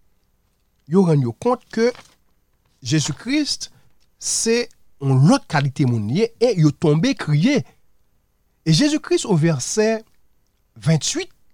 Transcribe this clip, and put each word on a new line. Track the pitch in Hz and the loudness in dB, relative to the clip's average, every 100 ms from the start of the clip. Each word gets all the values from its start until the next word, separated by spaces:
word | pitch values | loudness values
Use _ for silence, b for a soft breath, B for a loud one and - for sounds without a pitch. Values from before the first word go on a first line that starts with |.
| _ _ _ _ _ _ _ _ - | _ _ _ _ _ _ _ _ -2
vous | 185 | 2
rendez | 175 147 120 - | 2 2 0 -4
compte | 240 247 _ | -4 -4 _
que | 226 233 - - _ _ _ _ _ _ _ | -2 -2 -4 -14 _ _ _ _ _ _ _
Jésus-Christ, | 113 151 151 135 233 302 285 - - - _ _ _ _ | -4 -2 -2 -6 -4 -4 -4 -8 -12 -20 _ _ _ _
c'est | - - 226 233 240 - _ _ | -8 -4 0 -2 -4 -12 _ _
une | 139 131 151 | 0 4 4
autre | 269 - | 4 0
qualité | 147 139 - 127 | -2 -2 -2 -2
monde | 117 104 | -2 -2
lié | 165 226 - | -2 -2 0
et | 254 185 | 0 2
il | 156 | 2
tombé | - 160 151 247 277 | 2 0 2 0 -2
crié. | - 147 226 254 b b _ _ _ _ _ _ _ _ 160 | -2 0 2 0 b b _ _ _ _ _ _ _ _ 0
Et | |
Jésus-Christ, | 160 294 302 - 349 233 | 2 2 -2 -2 -4 0
au | 170 | 0
verset | 165 143 - 214 214 220 - _ _ _ _ _ _ - | 0 -2 -4 -2 -2 -2 -8 _ _ _ _ _ _ -6
vingt-huit, | 104 160 - 320 381 _ _ | 0 0 -2 -6 -8 _ _